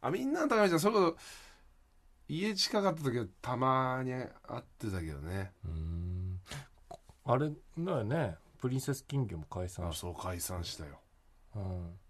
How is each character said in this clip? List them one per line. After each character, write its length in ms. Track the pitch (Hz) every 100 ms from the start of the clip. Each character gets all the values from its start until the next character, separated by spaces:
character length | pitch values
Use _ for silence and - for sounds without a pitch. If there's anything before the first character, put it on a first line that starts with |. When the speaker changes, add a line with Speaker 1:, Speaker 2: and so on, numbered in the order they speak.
Speaker 1:
あ、 100 | -
み 140 | 185 262
ん 80 |
な 80 | 320 302
の 40 |
坂 180 | 233 208
道 60 |
は、 60 | 170
そ 100 | 185
れ 60 | 220
こ 40 | 175
そ、 60 | - - - - - - - _ _ - _ -
家 260 | 151 202
近 280 | 202 - 214
か 100 | 196
っ 20 |
た 80 | 160
時 140 | 143 120
は 80 | 104 -
た 140 | - 123
ま 460 | 131 131 131 127
に 80 | 127
会 160 | 127 127 - - 120
っ 40 | - -
て 140 | 110
た 80 | 95
け 80 | 80
ど 80 | 71
ね。 340 | 76 95 92 -
Speaker 2:
う 40 | 85
ー 40 |
ん。 680 | 80 80 85 87 90 92 92 - 143 - - - - _ - -
あ 120 | 123
れ 140 | 151 147 - -
だ 140 | 170
よ 120 | 165
ね。 320 | 104 151 127 82 - -
プ 80 | 127
リ 80 | 131
ン 40 |
セ 120 | 131
ス 120 | 135 -
金 200 | 139 120
魚 100 | 85
も 80 | 76
解 240 | 98 92
散 160 | - 87
し-、 20 | 82
Speaker 1:
あ、 20 |
そ 100 | 90
う、 60 | 85
解 240 | 90 90
散 220 | - 90
し 120 | 85 -
た 80 | 76
よ。 140 | 71 _ _ _ - - 107
Speaker 2:
う 40 |
ん。 320 | 95 92 85 92 -